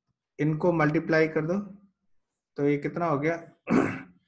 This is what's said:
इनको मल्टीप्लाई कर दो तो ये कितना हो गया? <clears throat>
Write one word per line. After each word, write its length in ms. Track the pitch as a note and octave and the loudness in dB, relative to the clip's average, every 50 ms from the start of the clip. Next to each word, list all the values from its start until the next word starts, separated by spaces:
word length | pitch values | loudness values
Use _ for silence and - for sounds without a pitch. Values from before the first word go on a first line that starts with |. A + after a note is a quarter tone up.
| _ _ _ _ _ _ _ - | _ _ _ _ _ _ _ -4
इनको 320 | D3 D#3 D#3 D3+ F3+ F3+ | -2 -2 0 0 0 2
मल्टीप्लाई 560 | E3+ D#3+ D3+ D3 D#3 E3 D#3+ - D#3+ D#3+ D#3+ D#3 | 2 2 2 2 2 0 0 2 2 2 2 2
कर 180 | - D#3+ D#3 | 0 -2 -2
दो 120 | E3 F#3 G#3 G3+ - - - - _ _ _ _ _ _ _ _ _ _ _ _ _ _ | -2 -4 -4 -6 -8 -14 -20 -20 _ _ _ _ _ _ _ _ _ _ _ _ _ _
तो 120 | - C#3+ D3 | -2 0 0
ये 80 | D3 C#3+ | 0 0
कितना 280 | D3 D3+ D3+ E3+ E3+ | -2 -4 -4 -2 -2
हो 120 | E3 D3 C3+ | 0 0 0
गया? 340 | D3 D#3+ E3 E3 - - - _ _ - | 0 -2 -2 -4 -8 -16 -20 _ _ 0
<clears throat> 360 | - C3 B2+ - - - - - _ _ _ | 2 2 2 0 -2 -8 -12 -18 _ _ _